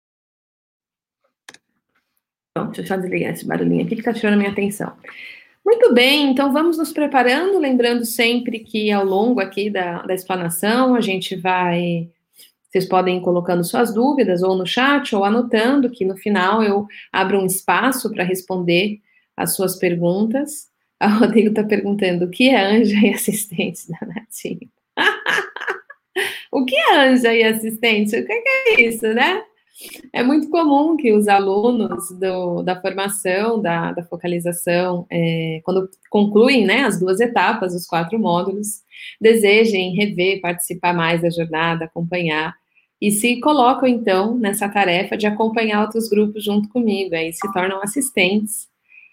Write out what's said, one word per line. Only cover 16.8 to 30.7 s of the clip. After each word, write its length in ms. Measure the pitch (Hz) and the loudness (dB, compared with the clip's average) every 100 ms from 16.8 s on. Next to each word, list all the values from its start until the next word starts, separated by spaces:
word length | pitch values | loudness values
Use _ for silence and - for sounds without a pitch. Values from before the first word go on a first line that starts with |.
| 208 - - | -4 -12 -6
abro 260 | - 190 196 | -2 0 0
um 60 | 185 | 0
espaço 640 | 180 - 185 240 254 214 | -4 0 2 2 0 -4
pra 120 | 214 | -4
responder 760 | 180 185 - 185 175 175 208 208 _ _ _ - | -2 -4 -4 -4 2 2 2 -4 _ _ _ -8
as 180 | 175 - | -6 -2
suas 200 | 185 185 | -2 -2
perguntas. 960 | 185 175 175 185 220 262 294 - - _ _ - | -2 0 0 0 0 -2 -4 -10 -18 _ _ -2
A 80 | 208 | 0
Rodrigo 460 | 214 240 220 214 | 4 4 4 4
tá 100 | 214 | 2
perguntando: 600 | 214 202 202 202 190 175 175 | 0 0 0 -2 0 0 -2
"O 40 | |
que 180 | - 254 | 2 4
é 100 | 254 | 4
anja 380 | 196 214 214 208 | 4 4 4 4
e 140 | 202 | 2
assistente 680 | - - 208 - 170 190 175 - | 2 -4 -4 -6 -6 -6 -8 -14
da 160 | 165 - | -14 -12
Natinha?" 600 | 170 - - 185 180 - _ _ - | -14 -14 -14 -12 -12 -16 _ _ -2
<laughs> 840 | 370 - - - - - - 381 - - _ 349 415 - - | -2 -2 -4 -4 -4 -10 -8 -10 -12 -20 _ -6 -6 -8 -6
O 140 | - 254 | -4 0
que 100 | 571 | 0
é 220 | 622 349 | 4 4
anja 340 | 269 254 233 | 6 4 2
e 120 | 226 | 4
assistente? 760 | 220 220 220 220 233 214 208 - | 2 0 -4 -2 0 2 0 -2
O 80 | 254 | -4
que 160 | 453 | -4
que 80 | 480 | -2
é 320 | 523 523 440 | 0 2 2
isso, 240 | 226 226 220 | 2 0 -2
né? 300 | 226 294 381 - _ _ - - - - | 0 0 -2 -8 _ _ -20 -20 -20 -10
É 100 | - | -2
muito 280 | 247 302 - | 2 2 0
comum 480 | 339 311 | 0 2